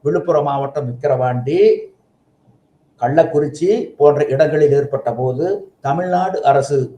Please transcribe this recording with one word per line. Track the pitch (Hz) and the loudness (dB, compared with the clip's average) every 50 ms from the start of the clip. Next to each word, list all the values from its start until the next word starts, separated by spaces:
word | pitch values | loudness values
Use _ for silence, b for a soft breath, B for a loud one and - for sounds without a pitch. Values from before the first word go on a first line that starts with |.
| _ | _
விழுப்புரம் | 143 170 - - 180 160 147 127 143 | 0 -2 -2 0 0 0 0 0 0
மாவட்டம் | 139 139 139 135 - 147 131 123 | -2 -2 -4 -4 -6 -6 -8 -8
விக்கிரவாண்டி, | 123 - - 139 131 123 127 127 123 120 120 135 156 185 208 220 - - - - _ _ _ _ _ _ _ _ _ _ _ _ _ _ _ _ _ _ _ _ _ _ | -8 -4 -2 -2 0 0 0 -2 -2 -4 -4 -2 0 4 4 4 4 2 -4 -14 _ _ _ _ _ _ _ _ _ _ _ _ _ _ _ _ _ _ _ _ _ _
கள்ளக்குறிச்சி | 123 123 143 165 160 165 156 147 147 143 - - 165 190 220 247 - - - _ | -4 2 2 2 2 4 2 -2 -2 -2 -4 -2 0 0 0 0 -2 -8 -2 _
போன்ற | 143 147 147 143 147 - 131 | 4 4 4 4 0 -2 2
இடங்களில் | - 156 151 151 151 147 143 139 143 | 0 0 0 2 2 2 4 2 2
ஏற்பட்ட | 131 - - 131 - 120 113 117 | 0 -2 -6 -6 -4 -6 -4 -2
போது | 127 127 123 131 160 185 202 202 - - _ _ - | -4 -4 -2 -4 -4 -4 -4 -6 -8 -16 _ _ -6
தமிழ்நாடு | 135 143 170 180 185 180 180 185 190 185 - - 143 | -4 -4 -2 -2 -2 0 0 0 -2 -4 0 2 2
அரசு | 139 139 131 - 147 135 127 - - | 2 2 2 0 -2 -2 -2 -4 -8